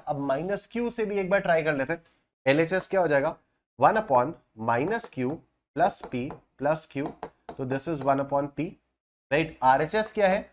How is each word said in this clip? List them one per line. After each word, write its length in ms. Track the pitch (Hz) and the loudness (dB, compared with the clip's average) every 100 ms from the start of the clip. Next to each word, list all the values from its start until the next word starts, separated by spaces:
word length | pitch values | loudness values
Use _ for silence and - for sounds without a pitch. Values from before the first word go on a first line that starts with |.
| - | -8
अब 120 | 143 | -4
माइनस 480 | 139 135 180 202 - | -2 -2 -2 -6 -6
क्यू 180 | 233 240 | -6 -4
से 140 | 233 208 | -4 -4
भी 120 | 202 | -2
एक 100 | 185 | 0
बार 100 | 196 | 0
ट्राई 240 | 190 165 | 2 2
कर 100 | 156 | 2
लेते 200 | 143 131 | 0 -2
हैं। 100 | 170 _ _ _ _ 135 | -6 _ _ _ _ 2
एलएचएस 420 | 143 165 185 - | 2 2 -2 -2
क्या 120 | 190 | 0
हो 60 | 170 | 2
जाएगा? 280 | 143 151 - _ _ _ - | 2 0 -4 _ _ _ 2
वन 200 | 139 214 | 4 4
upon 320 | 214 123 127 - _ 107 113 | 2 2 2 -4 _ -6 0
minus 360 | 117 156 226 - | 0 0 -2 -6
q 160 | - 123 160 - _ _ 143 | -4 -4 -4 -12 _ _ 0
plus 240 | 185 - - | 0 -2 -8
p 100 | 127 135 151 _ - | -8 -8 -10 _ -4
plus 260 | 139 156 - | -2 -2 -4
q, 200 | 139 156 - - _ - - | -8 -8 -8 -14 _ -16 -10
तो 80 | 131 | -6
this 220 | 135 170 | -4 -4
is 140 | 156 135 | -2 0
one 200 | 139 135 | 0 0
upon 220 | 143 143 147 | -2 -2 -4
p, 60 | 170 - _ _ _ _ - | -8 -8 _ _ _ _ -4
राइट? 260 | 139 160 - | -2 -2 0
आरएचएस 480 | 131 135 156 214 214 | 4 4 2 -2 -2
क्या 140 | 214 196 | 2 2
है? 220 | 196 - | 2 -4